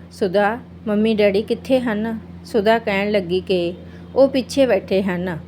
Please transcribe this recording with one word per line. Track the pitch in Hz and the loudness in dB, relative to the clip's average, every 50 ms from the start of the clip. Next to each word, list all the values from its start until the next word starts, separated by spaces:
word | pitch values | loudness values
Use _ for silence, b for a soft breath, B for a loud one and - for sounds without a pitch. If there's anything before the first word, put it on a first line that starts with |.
| - - | -12 -18
"ਸੁਧਾ, | - - 233 185 170 202 202 202 226 247 - - - - - | -6 -4 -2 0 2 2 2 2 0 -4 -8 -14 -20 -12 -6
ਮੰਮੀ | 214 208 208 214 226 226 | -2 0 2 2 2 2
ਡੈਡੀ | 202 208 202 202 202 | 4 4 4 4 2
ਕਿੱਥੇ | 220 - 233 175 - - 262 254 | 0 -2 -4 -4 0 0 0 2
ਹਨ?" | 240 247 214 208 220 226 226 220 - - - - - | 2 0 -2 -2 -4 -4 -6 -8 -10 -14 -18 -18 -10
ਸੁਧਾ | - - 233 196 220 226 233 | -2 -2 2 2 4 2 2
ਕਹਿਣ | 226 214 196 196 202 208 | 2 0 -2 0 0 0
ਲੱਗੀ | 208 202 185 165 180 185 | 0 0 0 0 -2 -2
ਕਿ | 180 - 190 180 175 170 180 - B B B B B B - | 0 0 0 0 0 -2 -4 -8 B B B B B B 2
"ਉਹ | 247 269 269 | 4 4 4
ਪਿੱਛੇ | 269 269 226 - - 277 269 | 4 0 -2 0 2 2 4
ਬੈਠੇ | 247 208 190 185 - 202 190 | 4 4 2 0 0 0 0
ਹਨ।" | 202 196 180 175 180 185 170 - - | 2 0 -2 -2 -4 -4 -6 -8 -10